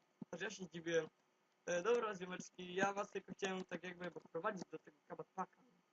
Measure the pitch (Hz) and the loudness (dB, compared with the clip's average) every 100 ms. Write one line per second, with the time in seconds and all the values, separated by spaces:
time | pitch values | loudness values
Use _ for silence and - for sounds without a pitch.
0 | _ _ - 170 202 190 185 175 165 165 | _ _ -10 -4 -4 -4 -8 -4 4 4
1 | 156 - _ _ _ _ - 175 190 240 | 4 -4 _ _ _ _ 0 4 6 6
2 | 214 190 180 180 - - 180 180 196 202 | 4 0 -4 -6 -8 -10 -4 4 4 4
3 | 196 196 - 185 190 185 185 175 180 175 | -2 -4 -8 -4 -2 -2 -4 -6 -6 -6
4 | 175 160 - 165 208 196 - 160 - - | -8 -8 -6 -2 0 -2 -6 -10 -12 -20
5 | - 170 160 - 180 _ - _ _ | -12 -10 -6 -4 -4 _ -20 _ _